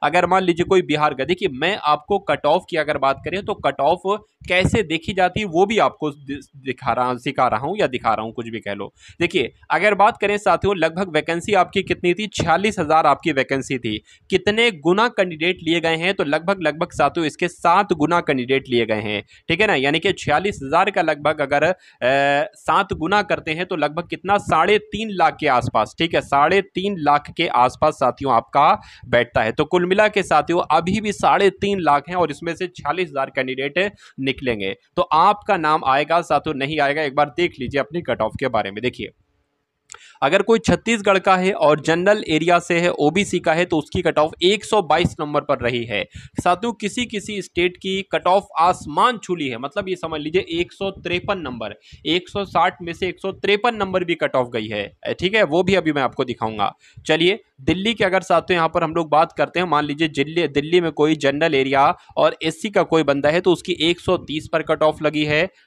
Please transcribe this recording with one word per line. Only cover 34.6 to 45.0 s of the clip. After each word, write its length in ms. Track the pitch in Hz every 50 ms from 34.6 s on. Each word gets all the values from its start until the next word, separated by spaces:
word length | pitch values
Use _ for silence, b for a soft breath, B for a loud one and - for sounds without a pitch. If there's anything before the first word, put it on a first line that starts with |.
| 98 95 101 - _ _ _
तो 60 | - -
आपका 520 | - 151 156 170 196 208 208 - - 208 180
नाम 260 | 156 151 156 165 175
आएगा 340 | 131 131 139 151 147 165 175 170
साथियों, 320 | - 160 143 139 156 156
नहीं 240 | 131 135 139 160 151
आएगा, 220 | 143 139 143 151 156
एक 120 | 143 127
बार 200 | 143 147 139 127
देख 240 | - 175 170 165 -
लीजिए 200 | 131 117 107 139
अपनी 220 | 131 - 156 175 165
कट 180 | - 120 101
ऑफ 160 | 110 110 - -
के 80 | 139 131
बारे 200 | 117 113 101 98
में। 120 | 98 104 117
देखिए, 280 | 123 - - 113 92 - _ _ _ _ _ _ _ _ _ _ _ _ _ _ _ B B B B B B -
अगर 200 | 139 160 196 196
कोई 160 | 220 226 226
छत्तीसगढ़ 600 | 226 - 175 170 - - 233 220 202 208 196 190
का 160 | 180 202 190
है 160 | 185 185 185 208
और 260 | - 156 147 151 151
जनरल 420 | 131 - 160 170 175 196 208 214 - -
एरिया 300 | 165 156 160 170 175 170
से 200 | 165 - 175 170
है, 120 | 170 175 -
ओबीसी 460 | - 147 147 160 196 202 - - 175
का 120 | 151 175 160
है, 120 | 160 180
तो 140 | - 175 156
उसकी 220 | 143 - - 190 170
कट 160 | 165 147 151
ऑफ 140 | 151 160 160 - -
एक 200 | 180 208 220 208
सौ 160 | - - 214 190
बाईस 320 | 143 151 165